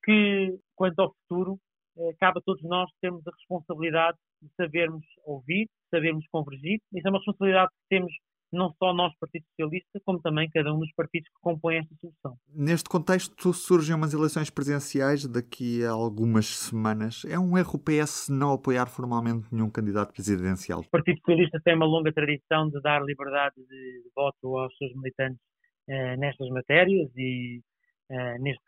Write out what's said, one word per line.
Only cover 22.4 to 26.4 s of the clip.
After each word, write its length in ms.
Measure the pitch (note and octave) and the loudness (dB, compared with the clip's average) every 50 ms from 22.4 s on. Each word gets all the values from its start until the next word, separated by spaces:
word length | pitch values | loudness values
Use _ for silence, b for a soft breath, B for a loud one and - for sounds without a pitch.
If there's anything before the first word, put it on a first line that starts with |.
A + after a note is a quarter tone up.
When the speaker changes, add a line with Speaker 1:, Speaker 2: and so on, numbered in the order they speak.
| _ - D#3+ D#3 D#3 D3+ | _ -2 0 0 0 0
Speaker 1:
de 120 | C#3+ C#3+ | -2 -2
dar 240 | C3+ D3+ D3 C#3+ C#3 | 0 0 0 0 0
liberdade 500 | C#3+ C#3+ C#3 C#3 C#3 C3+ C#3+ C#3+ C#3 - | -2 -6 -6 -6 -4 -2 0 0 -2 -2
de, 480 | C3 C3 C3 C3+ C3 C3 B2+ B2+ - | -6 -16 -20 -18 -16 -14 -14 -14 -16
de 80 | A#2+ - _ | -18 -10 _
voto 420 | C#3 C#3+ C#3 - _ - C3 C3 C3 | -2 -2 -2 -2 _ -6 -4 -4 -4
aos 180 | C3 C3 - | -4 -6 -6
seus 160 | - C#3+ B2+ B2 | -8 -10 -10 -8
militantes, 420 | C3+ C3 C3 C3 - C3+ C3 C3 B2 _ _ _ _ _ _ _ _ _ - | -8 -10 -8 -4 -4 -4 -4 -4 -8 _ _ _ _ _ _ _ _ _ -8
eh, 280 | C3+ C3+ C3 B2+ B2+ | -6 -4 -4 -4 -4
nestas 320 | C3 C#3 C#3+ C3 - | -4 -4 -4 -4 -6